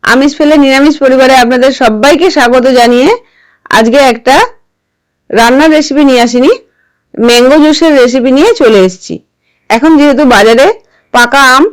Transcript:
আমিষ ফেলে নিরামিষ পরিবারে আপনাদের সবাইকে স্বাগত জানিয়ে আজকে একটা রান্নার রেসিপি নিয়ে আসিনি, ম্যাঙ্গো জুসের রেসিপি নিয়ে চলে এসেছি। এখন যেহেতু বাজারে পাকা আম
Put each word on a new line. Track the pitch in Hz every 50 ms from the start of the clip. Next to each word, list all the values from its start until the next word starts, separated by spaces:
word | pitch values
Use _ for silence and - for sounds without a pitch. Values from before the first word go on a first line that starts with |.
| -
আমিষ | - 226 254 277 285 285
ফেলে | - 311 294 302 311
নিরামিষ | 285 269 269 269 277 302 294 302
পরিবারে | 277 262 262 262 262 254 262 262 247
আপনাদের | 233 254 254 247 269 262 -
সবাইকে | 262 226 214 214 220 285 302 285 339 381
স্বাগত | - 302 247 240 240 254 240 262 262 247
জানিয়ে | 240 233 247 240 262 320 453 466 _ _ _ _ _ _ _ _ _ - - 214
আজকে | 226 220 220 285 277 262
একটা | 233 226 - 262 262 320 453 494 - _ _ _ _ _ _ _ _ _ _ _ _ _ _ _
রান্নার | - 208 226 233 254 269 302 320
রেসিপি | 311 302 302 - 277 285 302
নিয়ে | 277 262 247 233
আসিনি, | 240 233 247 254 311 480 508 _ _ _ _ _ _ _ _ _ _ _
ম্যাঙ্গো | - 220 233 240 240 240 254 285 311 294
জুসের | 311 302 - 330 320 302 277
রেসিপি | 247 247 233 269 240 269
নিয়ে | 254 277 320 453 453 -
চলে | 302 226 220 202 185 185
এসেছি। | 185 - - - 165 - _ _ _ _ _ _ _ _ _ _
এখন | 214 233 254 320 320 294
যেহেতু | 285 294 277 240 302 254 247
বাজারে | 202 208 220 233 233 269 370 453 - _ _ _ _ _ _ -
পাকা | 247 240 240 254 277 277 262 254
আম | 262 311 427